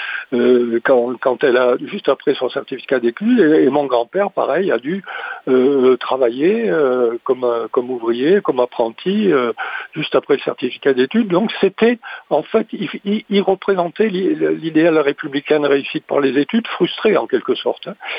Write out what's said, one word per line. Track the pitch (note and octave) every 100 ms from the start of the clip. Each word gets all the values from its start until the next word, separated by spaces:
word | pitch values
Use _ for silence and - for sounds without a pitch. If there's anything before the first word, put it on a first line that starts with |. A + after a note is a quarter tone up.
| - - -
euh, | B2 A#2+ B2 A#2+ A#2
quand, | C#3+ B2+ A#2+ B2
quand | C3 A#2+
elle | C#3+ B2
a, | B2 C3 B2+
juste | G3+ -
après | C3+ D3+
son | C3 A#2+
certificat | C#3 - B2+ - C3
d'études, | A#2+ - G#3+ B3
et, | D#3 D#3+ C#3+
et |
mon | C#3+ C#3
grand-père, | A#2+ A#2+ F#3+ G3+
pareil, | - A#2+ D#3 F#3+
a | A#2
dû, | C3 G3 - - - - -
euh, | B2+ C3 C#3 B2+ B2
travailler, | - C3 A#2+ B2+ E3 A3+ G#3+
euh, | E3 C3 B2+ A#2+ A#2
comme, | - B2+
euh, | B2 A#2 A2
comme | B2 B2
ouvrier, | B2 A2+ A#2 D3 G#3
comme | E3+ C3
apprenti, | B2 - A2+ A2+ F#3 G#3 G3
euh, | C#3 A#2+ - - - -
juste | D#3+ C#3+ C#3
après | - C#3
le |
certificat | - B2 B2+ - C#3+
d'études. | B2+ C3 A3 G#3
Donc | F3 A3 -
c'était, | G3 - A3+ A#3 - - -
en | D3+
fait, | - A3+ -
il, | G#3+ - G3+ G3+
il, | G#3+ -
il | G3+
représentait | F#3+ F#3+ - F#3+ E3+ - A3
l'i-, | F3+ E3+ D#3
l'idéal | D#3 D#3+ D#3+ D#3 E3+ D#3
républicain | C#3+ C#3+ D3 C#3 - D3+
de | C#3+
réussite | C#3 C3+ D#3 -
par | C#3+
les | C3+ C3
études, | D3 A3+ -
frustré | - F3 - A3 D#3
en | A#2
quelque | A#2+ -
sorte, | A#2 A#2+ - -
hein. | - -